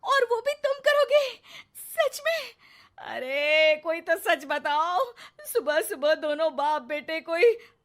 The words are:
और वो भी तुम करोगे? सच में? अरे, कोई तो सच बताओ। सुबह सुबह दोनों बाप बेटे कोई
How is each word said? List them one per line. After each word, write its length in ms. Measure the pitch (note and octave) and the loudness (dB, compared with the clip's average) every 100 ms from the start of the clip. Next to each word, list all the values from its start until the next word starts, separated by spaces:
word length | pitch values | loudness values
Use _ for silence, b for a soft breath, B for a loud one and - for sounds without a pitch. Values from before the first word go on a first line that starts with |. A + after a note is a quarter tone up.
और 220 | - C#5 | 2 2
वो 160 | A#4+ A#4 | 2 0
भी 120 | A#4+ | -2
तुम 200 | D5 C#5+ | -2 -2
करोगे? 680 | C#5 D5 C#5+ C#5 C#5+ C5+ A#4 B B B | 0 2 2 4 4 2 -8 B B B
सच 480 | - - - D5+ - C#5+ | -18 -14 -2 -2 0 -4
में? 280 | E5 B4+ - b b b - | -4 -6 -16 b b b -18
अरे, 760 | - A3+ B3+ C#4 D4 D#4 D#4 D4+ | -12 -10 -6 -2 2 4 6 4
कोई 240 | E4 E4 | 0 -4
तो 160 | E4 E4 | -2 -2
सच 280 | - E4 | 0 -2
बताओ। 680 | C#4 D4 D4+ D4 E4 F4+ B4 A#4+ B _ | 0 -4 -2 0 0 0 -2 -6 B _
सुबह 400 | D5+ B4 C#4+ D4+ | -6 -4 0 0
सुबह 340 | - E4+ D4 | -2 -2 0
दोनों 420 | D#4 D4+ D4 D#4+ C4+ | 0 0 -2 -2 0
बाप 260 | C#4+ D4+ | -2 -2
बेटे 380 | A#3+ D4 D4+ D#4+ | -4 -10 -6 -8
कोई 380 | E4 E4 A#4 A4+ B B | -4 4 4 4 B B